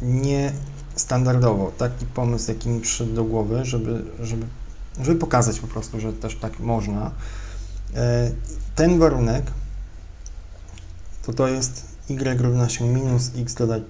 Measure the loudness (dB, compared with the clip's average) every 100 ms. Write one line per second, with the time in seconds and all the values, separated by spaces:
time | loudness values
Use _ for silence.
0 | 2 2 4 2 2 -2 -8 -10 -10 -6
1 | 0 4 4 6 6 4 2 0 -2 -2
2 | -4 0 0 0 0 -2 0 -2 -2 -2
3 | 0 0 2 2 2 0 0 0 0 -2
4 | -4 -8 -4 -4 -4 -8 -10 -10 -10 -4
5 | 2 2 4 4 4 0 -4 -6 -6 -4
6 | -4 -4 -6 -6 -6 -4 0 0 0 -2
7 | -2 -6 -8 -8 -10 -10 -10 -8 -6 0
8 | 2 4 2 0 -6 -6 -4 4 6 8
9 | 6 6 4 2 0 -4 -6 -8 -10 -12
10 | -16 -14 -12 -12 -14 -16 -16 -16 -14 -12
11 | -10 -8 -6 0 2 2 -2 -6 -12 -14
12 | -8 -2 0 2 4 4 2 2 2 2
13 | 2 2 0 -2 -6 0 0 0